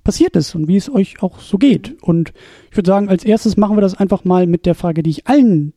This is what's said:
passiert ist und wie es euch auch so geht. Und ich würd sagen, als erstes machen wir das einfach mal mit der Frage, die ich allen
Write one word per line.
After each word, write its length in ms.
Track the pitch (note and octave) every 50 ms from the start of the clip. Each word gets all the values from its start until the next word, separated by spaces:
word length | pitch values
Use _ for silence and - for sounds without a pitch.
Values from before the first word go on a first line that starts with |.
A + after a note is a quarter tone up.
| _
passiert 320 | - G#3 - D#4+ F#4 -
ist 180 | F#3 D3+ - -
und 140 | E3+ D#3 D3+
wie 80 | F#3
es 120 | G3+ F#3 -
euch 320 | C#4+ G#3 G3 - - -
auch 200 | - F#3 - -
so 180 | - - - F#3+
geht. 420 | A3+ C#4+ A3+ - - A3 D4 -
Und 320 | - - E3 E3 E3 - - - - - - - _ _
ich 60 | -
würd 100 | - F#3
sagen, 220 | F3 F#3+ G3+ G#3 G3
als 160 | F#3+ E3+ -
erstes 320 | A3+ G#3 A3 - A3 F#3+
machen 200 | - G#3 G3+ G#3+
wir 40 | G#3
das 160 | G3+ F#3+ F#3 -
einfach 240 | G3 F#3 G3+ F#3 -
mal 220 | F#3 F3+ F#3 F3+
mit 200 | F3 E3+ E3+ -
der 100 | F3+ E3
Frage, 260 | - - F3 D#3+ E3 D#3
die 80 | E3
ich 160 | D3+ - -
allen 460 | - C4 D4 C4 A#3 F#3+ D#3 D3 D3+ -